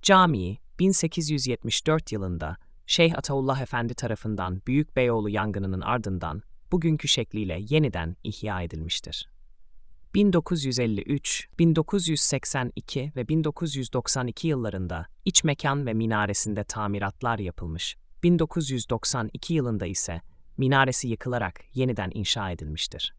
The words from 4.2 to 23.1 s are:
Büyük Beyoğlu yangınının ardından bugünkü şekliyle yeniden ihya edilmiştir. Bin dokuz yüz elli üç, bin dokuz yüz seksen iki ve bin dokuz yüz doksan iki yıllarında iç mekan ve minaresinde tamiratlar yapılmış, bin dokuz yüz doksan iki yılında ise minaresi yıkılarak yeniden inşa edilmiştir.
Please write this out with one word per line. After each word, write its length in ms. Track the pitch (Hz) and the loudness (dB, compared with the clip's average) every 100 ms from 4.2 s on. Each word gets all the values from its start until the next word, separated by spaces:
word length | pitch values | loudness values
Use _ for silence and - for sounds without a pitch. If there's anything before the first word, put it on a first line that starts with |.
| 113 104 92 92 - | -4 -4 -2 -4 0
Büyük 300 | 135 151 - | 0 2 2
Beyoğlu 320 | 123 113 107 | 2 2 0
yangınının 520 | 101 107 101 95 92 | 0 -2 -2 -2 -2
ardından 640 | - 123 104 92 85 82 - - - | 0 -2 -2 -4 -4 -8 -12 -20 -2
bugünkü 360 | 185 165 151 151 | 0 2 0 0
şekliyle 500 | - 113 107 98 82 104 | 0 0 -4 -4 -4 0
yeniden 480 | 151 147 95 82 92 | 2 2 0 -6 -6
ihya 380 | - - 104 92 | -10 -8 -6 -4
edilmiştir. 680 | 85 78 82 - - - - - - - - - - - - 196 | -6 -6 -6 -6 -6 -10 -12 -16 -20 -20 -18 -18 -18 -18 -2 4
Bin 160 | 208 | 4
dokuz 320 | 175 - 175 | 4 2 -2
yüz 140 | 135 123 | 0 0
elli 240 | 117 101 | 0 -2
üç, 460 | - 143 - - - - | -2 -2 -2 -6 -6 2
bin 180 | 165 160 | 4 4
dokuz 320 | 156 202 175 | 2 0 2
yüz 120 | 151 | 2
seksen 520 | - 135 - 139 123 - | 4 2 0 0 -2 -6
iki 360 | - 139 139 131 | -8 -6 -4 -4
ve 120 | 120 | 0
bin 160 | 156 | 2
dokuz 320 | 151 - 165 139 | 2 -2 -4 -4
yüz 160 | 123 | -2
doksan 340 | 127 - 135 123 | -2 2 0 0
iki 220 | - 165 | -2 -2
yıllarında 580 | 139 113 98 90 87 85 - | 0 -2 -4 -4 -6 -8 -4
iç 200 | - - | 0 2
mekan 420 | 156 143 143 139 131 | 2 0 0 0 0
ve 80 | |
minaresinde 720 | 113 113 110 104 98 - 104 | 0 2 2 2 2 0 -2
tamiratlar 720 | 104 - 104 101 101 - 123 113 | -6 -6 -4 -2 -4 -4 -2 -2
yapılmış, 580 | 95 - 85 82 - - - - | -4 -6 -8 -6 -8 -10 -18 0
bin 160 | 175 175 | 4 4
dokuz 320 | 160 - 143 | 2 0 -2
yüz 200 | 131 - | -2 -2
doksan 400 | 117 - 131 110 | -2 0 0 -2
iki 220 | - - | -6 -2
yılında 320 | 165 123 110 92 | 0 0 -2 -2
ise 340 | - - 85 - - - - | -2 -2 -4 -12 -20 -14 -2
minaresi 520 | 131 139 131 123 123 | 4 4 4 2 -2
yıkılarak 520 | 113 131 123 95 - - | -4 -2 -2 -4 -6 -10
yeniden 360 | 127 131 113 95 | -2 0 0 -4
inşa 360 | - 101 - 98 | -4 -2 -2 -4
edilmiştir. 640 | 87 76 78 - 73 - | -6 -8 -6 -8 -6 -10